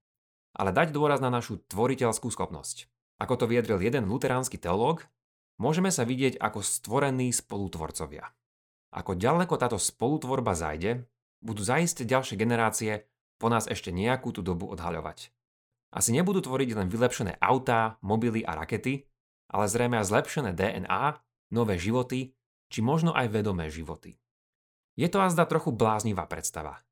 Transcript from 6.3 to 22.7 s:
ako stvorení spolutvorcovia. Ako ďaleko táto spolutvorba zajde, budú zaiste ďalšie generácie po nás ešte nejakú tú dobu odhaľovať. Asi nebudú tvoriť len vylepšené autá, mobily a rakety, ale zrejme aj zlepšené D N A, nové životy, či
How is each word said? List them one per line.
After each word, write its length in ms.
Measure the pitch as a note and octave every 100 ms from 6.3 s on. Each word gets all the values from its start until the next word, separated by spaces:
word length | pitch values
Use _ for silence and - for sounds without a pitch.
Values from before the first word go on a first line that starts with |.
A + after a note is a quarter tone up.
| B2+
ako 240 | G#2+ G#2
stvorení 720 | G2 - - B2 C#3 B2+ B2+ A#2
spolutvorcovia. 960 | - G2+ F#2+ E2 D#2 - D2+ D2 - - _ _ _ _ _ -
Ako 240 | G2 F2+
ďaleko 400 | A#2 E3 F3 D#3
táto 160 | A#2+ G#2+
spolutvorba 800 | - - A#2+ D#3 C3+ C3 A#2 E2+
zajde, 480 | D#2+ D#2 F#2+ B2 A#2+ _ _ _
budú 160 | A2+ G#2+
zaiste 480 | G2+ B2+ E3 - A#2
ďalšie 320 | C3 B2+ G2+
generácie 640 | A2+ A#2 A2 A2+ G#2+ G#2+ - _ _ _
po 160 | A2+
nás 160 | A#2 G#2+
ešte 240 | G#2 -
nejakú 400 | F2+ A2 B2+ B2
tú 80 | G#2+
dobu 320 | F2+ F2 F#2
odhaľovať. 640 | F2 F2 E2+ D#2 - - _ _ _ _ _ _ -
Asi 160 | -
nebudú 320 | B2 F3+ F#3+
tvoriť 320 | B2+ C3 B2+ G#2+
len 160 | F#2
vylepšené 480 | A2+ B2 - G2+ -
autá, 560 | F#2+ C3 C3 A#2 A2 -
mobily 400 | G2 A2 A#2 A2
a 120 | F2 D#2+
rakety, 520 | E2 G#2+ - C3+ - _ _ _ -
ale 240 | G2 G#2
zrejme 240 | A#2 B2 A#2+
aj 120 | F#2+
zlepšené 400 | A2 - - A#2
D 320 | F2 G2 -
N 20 | -
A, 240 | F#2+ C#3+ D3+ _ _ _ A2+
nové 240 | A2+ F2+
životy, 560 | F#2 A#2 - C3 C3 - _ _
či 120 | _